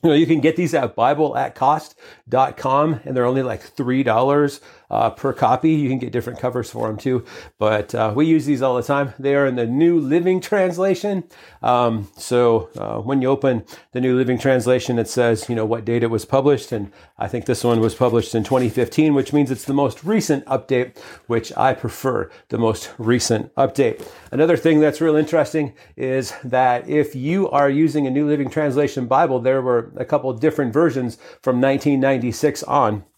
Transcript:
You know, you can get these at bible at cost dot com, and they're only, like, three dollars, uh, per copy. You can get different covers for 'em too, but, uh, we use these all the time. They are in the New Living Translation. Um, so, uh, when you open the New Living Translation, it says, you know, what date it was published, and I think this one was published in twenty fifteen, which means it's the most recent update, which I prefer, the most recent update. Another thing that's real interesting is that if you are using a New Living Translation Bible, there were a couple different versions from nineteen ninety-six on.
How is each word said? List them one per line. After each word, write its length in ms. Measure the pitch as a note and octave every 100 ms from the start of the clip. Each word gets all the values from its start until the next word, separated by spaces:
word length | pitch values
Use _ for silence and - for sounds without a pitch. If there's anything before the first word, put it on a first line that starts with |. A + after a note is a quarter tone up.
You 60 | E3+
know, 80 | D3
you 100 | D#3+
can 140 | D#3
get 160 | D#3 D#3+
these 160 | F3
at 240 | - G#2+ -
bible 400 | A#2+ D3 D#3 -
at 180 | C3+
cost 400 | - C3+ D3+ - _ - - -
dot 300 | B2 D3+ -
com, 440 | C#3+ C3+ D#3 D3+
and 100 | -
they're 120 | B2+ B2
only, 160 | C3
like, 180 | B2+ A2
three 420 | - - B2+ B2+
dollars, 600 | A#2+ A2 C3 C#3+ C#3+ C#3+ - - _
uh, 220 | G#2+ A2+
per 220 | - C3+
copy. 380 | C3 A#2 B2+ D#3
You 180 | D#3 C#3
can 100 | C3
get 120 | B2
different 280 | A#2+ A#2 A#2+
covers 320 | B2+ A#2+ A#2+
for 180 | A#2 A2+
'em 80 | G#2+
too, 280 | C3+ B2+ A#2+ - - _
but, 360 | G#2+ G#2+ G#2
uh, 180 | - A2
we 120 | A2 D#3+
use 200 | D#3+ C3+
these 160 | C#3
all 140 | C3 B2
the 60 |
time. 320 | A#2+ C#3+ C#3 -
They 180 | C#3 C#3+
are 100 | C#3
in 100 | B2+
the 100 | A#2
New 340 | B2+ E3 E3+
Living 400 | C3+ D#3+ F3 F#3
Translation. 840 | F3+ G#3 F#3 E3 F#3+ F#3+ G#3 G3 E3+ - - -
Um, 460 | A2+ B2 A#2+ A2+ G2+ -
so, 540 | - B2 A#2+ A2+ G#2+ G#2+
uh, 180 | G2+ A2
when 220 | A2 C#3
you 80 | C3
open 360 | C3+ C3+ B2 - - _
the 80 | B2
New 160 | B2+ B2+
Living 220 | B2+ B2+
Translation, 600 | C3+ C3 A#2+ B2+ B2 A#2+
it 100 | A2
says, 400 | - A#2+ A2+ -
you 60 |
know, 120 | A#2+ A2
what 180 | A#2
date 180 | G#2+ A#2
it 80 | A#2
was 140 | A2+
published, 480 | - C3+ C#3 C#3+ -
and 180 | A2+ G2+ - - -
I 100 | G#2
think 160 | B2
this 180 | A2 A#2+
one 180 | A#2+ A#2
was 140 | A2+
published 400 | A2+ B2+ A#2 A2
in 80 | A#2
twenty 260 | G2+ C3 B2
fifteen, 440 | A2 A#2+ - D#3
which 200 | C#3+ C3
means 180 | D3 C#3
it's 140 | B2+
the 100 | -
most 280 | C#3 C#3 -
recent 440 | D#3+ A3 G#3 C#3+ -
update, 500 | C3+ - B2+ B2+ - - - _
which 260 | A#2 A2+ -
I 180 | C3
prefer, 560 | B2+ A#2+ - C3+ A#2 - - _
the 100 | A#2
most 320 | A2+ G#2+ - -
recent 580 | A2 B2 - A2 - -
update. 460 | C3+ - B2+ - - - -
Another 240 | - D#3+ E3+
thing 240 | E3 D3+
that's 200 | D3+ D3+
real 160 | D#3+ D3+
interesting 580 | D3+ E3 D3 D#3+ C#3+ - - -
is 360 | C3 C3 A#2+ -
that 460 | B2+ B2+ B2+ A#2+ -
if 260 | D3 D3
you 360 | C#3 C3 F#3 F#3+
are 180 | C#3 C#3+
using 380 | C#3 D#3+ D3 C#3
a 40 |
New 160 | C3 D3
Living 220 | D3 C3+
Translation 580 | D#3 D3+ C3 D3 - B2
Bible, 340 | C3 E3 C3
there 200 | A#2+ C3+
were 300 | B2+ A#2+ A2+ -
a 80 |
couple 280 | B2 D3 C3
different 380 | A#2 D3+ D3+ C3+
versions 460 | A#2 E3+ C3 B2 A#2 - -
from 160 | - B2+
nineteen 400 | C3+ C3+ D3 C#3
ninety-six 600 | C3+ C3+ A#2+ G#2+ D3+ -
on. 400 | - C#3+ A#2 G#2+ F#2